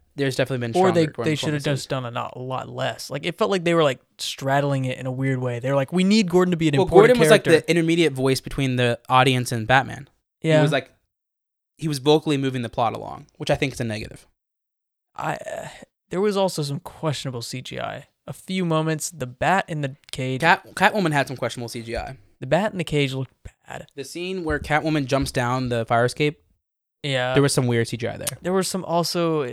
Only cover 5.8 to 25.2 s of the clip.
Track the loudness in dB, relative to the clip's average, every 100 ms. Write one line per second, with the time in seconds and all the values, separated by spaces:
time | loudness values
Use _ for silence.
5.8 | 0 2 4 4 4 4 2 2 2 2
6.8 | 6 8 8 6 6 6 6 4 4 2
7.8 | 4 4 2 2 0 0 -2 -4 -2 2
8.8 | 0 0 2 4 4 2 -2 -4 2 2
9.8 | 2 -8 -16 _ _ _ 2 4 4 0
10.8 | -4 _ _ _ _ _ _ _ _ _
11.8 | -6 -2 2 4 2 0 -2 -4 -6 -2
12.8 | -2 -2 -10 -14 -18 _ -2 -2 -2 -4
13.8 | -6 -6 -10 -16 _ _ _ _ _ _
14.8 | _ _ _ -8 -6 -6 -8 -12 -12 -16
15.8 | -20 _ _ -2 0 0 0 -2 -4 -6
16.8 | -10 -6 -4 -4 -6 -8 -10 -10 -10 -8
17.8 | -8 -10 -16 _ -16 -14 -6 -4 0 0
18.8 | 0 -4 -6 -8 -12 -4 0 0 -2 -6
19.8 | -6 -8 -12 -8 -4 0 2 2 0 0
20.8 | 2 2 2 2 0 -4 -8 -6 -10 -10
21.8 | -8 -8 -8 -14 _ _ -2 0 0 -4
22.8 | -2 0 0 -2 -8 _ -20 _ -16 -14
23.8 | -14 -14 -12 -10 -8 -6 -4 -4 0 0
24.8 | 2 0 0 0